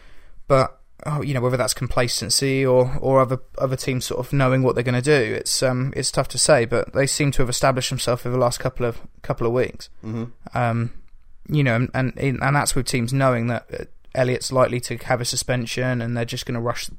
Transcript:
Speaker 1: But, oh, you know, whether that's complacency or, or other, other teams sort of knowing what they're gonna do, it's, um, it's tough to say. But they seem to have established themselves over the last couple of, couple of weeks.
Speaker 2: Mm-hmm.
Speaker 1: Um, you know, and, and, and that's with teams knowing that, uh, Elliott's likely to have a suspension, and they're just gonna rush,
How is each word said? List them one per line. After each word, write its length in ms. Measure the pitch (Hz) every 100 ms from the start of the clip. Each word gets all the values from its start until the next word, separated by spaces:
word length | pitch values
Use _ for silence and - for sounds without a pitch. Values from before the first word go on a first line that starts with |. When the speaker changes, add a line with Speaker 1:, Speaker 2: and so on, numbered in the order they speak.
| - - - - -
Speaker 1:
But, 320 | 135 - - - - -
oh, 160 | 151
you 100 | 123
know, 80 | 131
whether 160 | 123 123
that's 180 | 127
complacency 920 | - 123 - 123 - 101 - 139 135 131
or, 320 | 127 127 131
or 200 | 127 135
other, 200 | 127 127 - -
other 200 | 135 131
teams 280 | - 127
sort 160 | - - 127
of 60 |
knowing 280 | 139 131 131
what 120 | 127
they're 100 | -
gonna 160 | 123 123
do, 100 | 139
it's, 500 | 147 110 107 - -
um, 320 | 131 127 131 -
it's 140 | 127
tough 180 | - 131
to 100 | 127
say. 280 | - 143 117
But 260 | 113 -
they 140 | - 139
seem 240 | - 143
to 120 | -
have 60 | 123
established 400 | - 139 127 -
themselves 380 | 135 - 120 120
over 80 |
the 60 | 127
last 160 | 120 -
couple 260 | 127 -
of, 160 | 117 113 - -
couple 240 | - 135 117
of 80 |
weeks. 340 | 123 98 - - -
Speaker 2:
Mm-hmm. 200 | 110 113 117 - - 120
Speaker 1:
Um, 340 | 120 117 117 - - - - - -
you 160 | 147
know, 100 | 135
and, 380 | 117 127 131 131 -
and, 0 | 135 120
and 140 | 135 143
that's 200 | 117 139
with 100 | 123
teams 260 | 127 117
knowing 360 | 135 135 120 117
that, 180 | 117 -
uh, 120 | - - - -
Elliott's 380 | - 127 123 -
likely 260 | 127 127 120
to 180 | - 120
have 220 | - 120
a 40 |
suspension, 760 | 123 123 - 123 117 - 127 123
and 160 | 117 120
they're 80 |
just 220 | 117 127 -
gonna 140 | 120
rush, 280 | 117 - -